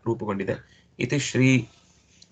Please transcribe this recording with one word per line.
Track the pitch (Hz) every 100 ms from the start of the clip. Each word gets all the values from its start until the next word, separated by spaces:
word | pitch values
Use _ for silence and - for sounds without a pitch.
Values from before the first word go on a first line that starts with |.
| 113
ರೂಪುಗೊಂಡಿದೆ. | 117 104 98 98 104 - _ _ -
ಇತಿ | 123 143
ಶ್ರೀ | - 120 131 131 120 _ _ _ _ _ _